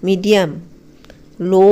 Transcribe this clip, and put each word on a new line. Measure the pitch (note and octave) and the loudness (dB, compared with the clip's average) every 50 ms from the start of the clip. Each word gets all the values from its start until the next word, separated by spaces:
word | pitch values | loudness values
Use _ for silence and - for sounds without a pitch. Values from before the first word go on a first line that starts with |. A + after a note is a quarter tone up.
মিডিয়াম, | - F#3 G3 F3+ F#3+ G#3 G#3 G3 F3+ D3+ C#3+ D#3+ - - - - _ - _ _ - - - - - - - - E3+ F3+ | -4 -4 -4 -2 0 0 0 0 0 -2 -8 -14 -18 -20 -20 -20 _ -20 _ _ -20 -20 -20 -20 -20 -20 -14 -10 -6 -2
লো | F#3+ F#3+ F#3+ G3+ | 2 4 4 4